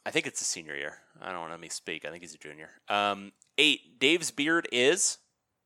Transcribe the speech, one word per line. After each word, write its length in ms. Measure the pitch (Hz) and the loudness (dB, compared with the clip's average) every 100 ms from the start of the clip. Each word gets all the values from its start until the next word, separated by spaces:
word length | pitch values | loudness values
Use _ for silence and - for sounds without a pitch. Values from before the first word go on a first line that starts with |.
| - | -2
I 60 | |
think 140 | 151 147 | -2 -2
it's 140 | - | -4
a 40 | - | -4
senior 300 | - 78 71 | -4 -8 -8
year. 220 | 73 - _ - | -8 -12 _ -14
I 100 | 90 | -10
don't 80 | 90 | -8
wanna 160 | 82 82 | -8 -10
misspeak. 480 | 82 - - 80 76 | -10 -10 -8 -8 -8
I 40 | |
think 120 | 85 | -12
he's 120 | 87 80 | -16 -16
a 20 | |
junior. 320 | 78 76 78 - - | -16 -16 -18 -20 -2
Um, 420 | 104 101 98 98 _ _ - | 0 2 -2 -8 _ _ 2
eight, 420 | 151 135 - _ | 4 4 -4 _
Dave's 320 | 131 175 160 | 4 4 0
beard 360 | - 147 170 165 | -2 0 2 2
is? 460 | 123 123 185 - - _ _ _ _ | 4 6 6 2 -2 _ _ _ _